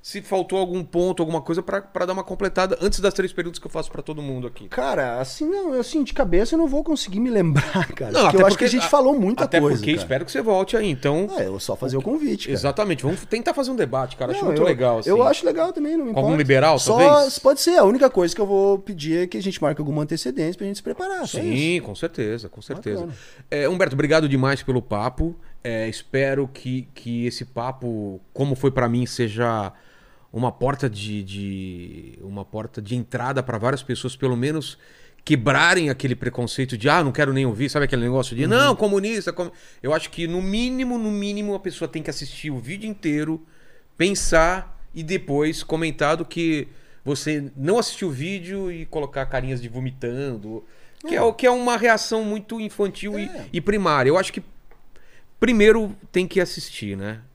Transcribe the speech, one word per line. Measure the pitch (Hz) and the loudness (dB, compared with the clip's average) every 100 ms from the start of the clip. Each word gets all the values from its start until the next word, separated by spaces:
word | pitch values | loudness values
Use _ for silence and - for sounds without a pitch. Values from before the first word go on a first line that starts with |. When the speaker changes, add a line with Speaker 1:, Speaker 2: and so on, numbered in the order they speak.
| - | -12
Speaker 1:
Se | 202 | -14
faltou | 190 190 180 190 | -4 -2 0 -2
algum | 185 180 | -2 -4
ponto, | 156 170 180 175 | -4 0 0 0
alguma | 160 160 | -2 -2
coisa, | - 170 | -2 -4
pra, | 180 196 | -2 -6
pra | 196 - 180 | -4 -4 -2
dar | |
uma | 190 180 | -2 -6
completada | 185 190 185 185 - | -2 0 2 0 2
antes | 175 - | 0 2
das | 196 | 0
três | 190 185 | 2 -2
perguntas | - 175 170 | -2 -6 -8
que | 160 | -10
eu | |
faço | 165 156 | -8 -8
pra | - | -10
todo | - 151 | -10 -8
mundo | 143 127 123 | -6 -6 -8
aqui. | - 101 | -12 -8
Speaker 2:
Cara, | - 277 - 131 - | -4 -2 0 0 -2
assim, | 254 - 302 | -6 -4 -2
não, | 403 359 262 | -2 -2 -2
assim, | 240 311 | 0 -2
de | 269 | 0
cabeça | - 220 175 226 320 | 0 4 4 4 2
eu | |
não | 320 | 2
vou | - | 0
conseguir | - 294 - 190 | 0 -2 -2 -2
me | 247 | 2
lembrar, | 220 170 143 - 190 160 | 4 4 4 2 -2 -2
<laughs> | - | -4
cara. | 123 | -2
Speaker 1:
Não, | - | 4
Speaker 2:
porque | 226 190 | 6 8
Speaker 1:
até | |
Speaker 2:
eu | 196 | 6
acho | 196 | 6
Speaker 1:
porque, | |
Speaker 2:
que | - | 4
a | 247 | 4
gente | - | 4
falou | 285 262 285 | 6 6 4
muita | 190 254 165 | 2 2 2
Speaker 1:
até | 170 | 4
Speaker 2:
coisa, | 147 127 | 4 2
Speaker 1:
porque | 107 | 0
Speaker 2:
cara. | 151 | -2
Speaker 1:
espero | 85 131 175 | 0 -2 -2
que | |
você | - | -2
volte | 226 185 190 233 | 2 2 2 0
aí, | 208 | 0
então. | 135 143 151 202 381 | 0 0 0 0 -2
Speaker 2:
É, | 95 | -2
eu | 98 | -4
só | - 104 | -6 -4
fazer | 131 131 | -2 -2
o | |
convite, | 131 302 294 208 - | -2 -2 -2 -2 -4
cara. | 135 | -2
Speaker 1:
Exatamente. | 139 143 208 151 | -2 0 -2 0
Vamos | 135 180 | -2 -4
tentar | - 220 240 | -4 -2 -2
fazer | 294 262 | -2 -2
um | 254 | -2
debate, | 135 131 127 - | 0 0 -4 -4
cara. | 127 | -4
Acho | - | -2
Speaker 2:
Não, | 403 | 0
Speaker 1:
muito | 151 | 4
Speaker 2:
eu, | 165 | 4
Speaker 1:
legal, | 127 123 113 | 4 4 2
assim. | 117 | 2
Speaker 2:
eu | 208 | 4
acho | 254 294 339 | 6 4 2
legal | 320 330 | 0 0
também, | 349 294 330 | 0 -2 -2
não | 262 | 0
me | |
Speaker 1:
Com | 196 | 0
algum | 135 | 2
Speaker 2:
importa. | 160 | 2
Speaker 1:
liberal, | 135 135 151 143 | 6 6 6 4
Speaker 2:
Só | - 226 | 4 6
Speaker 1:
talvez? | 277 294 277 - | 8 8 6 4
Speaker 2:
pode | 262 285 | 4 4
ser. | - 349 | 6 8
A | 202 | 8
única | 254 262 | 6 4
coisa | 196 175 - | 4 0 0
que | |
eu | 202 | 0
vou | 196 196 196 | 4 4 2
pedir | 196 180 151 165 | -2 -8 -2 0
é | 180 | 0
que | 220 | -2
a | |
gente | 190 180 | -4 -2
marque | 151 147 | -2 0
alguma | 151 147 | -2 -2
antecedência | 151 160 - 277 160 185 | -2 -4 -4 -2 -4 -4
pra | 196 | -8
gente | 202 | -6
se | |
preparar, | - 240 370 381 294 | -8 -6 -6 -4 -6
só | - | -4
Speaker 1:
Sim, | - 120 160 175 | -2 0 0 -2
Speaker 2:
isso. | 120 | -4
Speaker 1:
com | 101 | -8
certeza, | 170 - 107 113 107 | -8 -4 -6 -6 -10
com | - | -18
certeza. | - 147 110 180 170 | -14 -10 -6 -6 -6
Speaker 2:
Bacana. | 127 - - - | -12 -18 -20 -6
Speaker 1:
É, | 147 143 | -2 0
Humberto, | 180 180 135 | 2 0 2
obrigado | 147 160 151 | 4 4 4
demais | 135 135 135 | 2 2 0
pelo | - 127 | 0 -2
papo. | - 104 117 - 160 165 - - | -2 -4 -4 -2 -6 -6 -16 -12
É, | 120 113 110 | -6 -4 -4
espero | - - 135 135 135 131 | -6 -4 0 0 0 -4
que, | 135 127 127 127 | -6 -6 -6 -8
que | - 120 117 120 | -14 -6 -2 -2
esse | 117 123 | -4 -10
papo, | - 123 131 123 110 104 92 - | -6 -6 -6 -6 -6 -6 -10 -14
como | - 143 | -2 -2
foi | 127 139 | 2 2
pra | 131 120 | 2 0
mim, | 120 123 | 0 -2
seja | - 117 104 120 113 98 - - - - - _ | -2 -4 0 0 0 -4 -10 -20 -20 -20 -20 _
uma | 113 123 | -4 -4
porta | - 127 135 135 | -2 -2 0 -2
de, | 101 104 104 | -4 -6 -6
de, | 95 98 101 98 95 90 87 80 - - | -8 -8 -8 -8 -8 -10 -14 -16 -18 -18
uma | 98 101 | -14 -12
porta | 98 107 107 - | -10 -10 -8 -10
de | 104 123 | -6 -6
entrada | 113 123 123 135 | -4 -6 -2 -2
pra | 127 113 | -2 -2
várias | 117 135 | 0 -2
pessoas, | - 120 131 - | -4 -6 -6 -2
pelo | 131 120 | 0 0
menos, | 135 156 139 - - - - _ | -2 -2 -6 -14 -20 -20 -20 _
quebrarem | - 147 113 139 170 185 156 | 0 2 4 4 6 4 2
aquele | 131 131 120 | -2 -2 -2
preconceito | 120 123 120 - 131 113 | -4 -4 -4 -4 -4 0
de, | 123 | 4
"Ah, | 160 | 4
não | 147 | 2
quero | 123 143 | 0 0
nem | 135 131 | 2 0
ouvir", | 107 135 | -2 -2
sabe | 151 139 | 0 0
aquele | 127 | 0
negócio | 120 131 127 117 | 0 0 -2 -2
de, | |
Speaker 2:
Uhum. | 151 | 2
Speaker 1:
"Não, | 233 277 214 | 4 4 4
comunista, | 208 202 202 226 175 | 2 2 0 -4 -6
com-", | 175 175 - - - | -6 -8 -10 -20 -10
eu | 127 | -2
acho | 156 - | -2 -4
que, | - 165 | -6 -4
no | 175 | -2
mínimo, | 190 214 247 254 254 240 | -2 -2 -2 -2 -4 -2
no | 214 | -2
mínimo, | 208 202 202 208 | -2 -4 -4 -4
a | 196 | -6
pessoa | 190 - 165 | -8 -8 -8
tem | 160 | -8
que | 151 | -8
assistir | 139 139 - 151 | -10 -10 -10 -8
o | 131 | -8
vídeo | 110 196 220 | -8 -10 -10
inteiro, | 202 160 147 156 160 - - - - _ - | -6 -2 -2 -2 -6 -10 -20 -20 -20 _ -2
pensar | 175 190 - 165 165 185 - - - | 0 0 2 4 4 0 -6 -12 -12
e | 160 | -10
depois | 160 185 - 143 156 165 | -4 -4 -2 0 0 -2
comentar | - 160 165 139 147 165 | -4 -2 -2 0 0 0
do | 160 | -2
que | - 165 151 135 - - - 135 | -2 0 -2 -4 -14 -20 -12 -6
você | 143 151 151 139 135 | -4 -2 -4 -6 -6
não | 139 226 | 0 2
assistir | - - 190 | 0 -4 -6
o | |
vídeo | 131 160 196 175 196 190 | -4 -6 -8 -8 -6 -6
e | 170 160 | -8 -8
colocar | 156 139 139 131 | -6 -6 -4 -4
carinhas | 131 127 131 | -4 -4 -6
de | 117 | -6
vomitando, | 120 127 131 120 123 139 113 104 113 - - - - 311 | -6 -6 -6 -6 -6 -6 -8 -10 -12 -14 -20 -20 -16 -4
que | |
é | 349 | 2
Speaker 2:
É. | |
Speaker 1:
o, | 233 | 2
que | 220 254 | 4 4
é | |
uma | 247 247 233 | 4 2 2
reação | 233 220 - 220 | 4 2 2 -2
muito | 214 208 202 226 | -2 -6 -6 -8
infantil | 214 - 202 196 208 208 | -8 -2 -2 -2 -8 -6
e, | 202 | -6
Speaker 2:
É. | 381 - | -10 -8
Speaker 1:
e | 170 | -2
primária. | 202 208 180 147 131 | 0 2 4 4 6
Eu | 170 | 4
acho | 196 | 2
que, | - - - - - - - - - - - | -6 -12 -20 -20 -20 -20 -20 -20 -20 -20 0
primeiro, | 226 226 208 220 208 - - | 4 8 8 8 2 -8 -2
tem | 185 180 | -2 0
que | 190 | 0
assistir, | 180 - - - 104 98 | 0 -4 -12 -10 -8 -6
né? | 98 110 127 | -8 -10 -16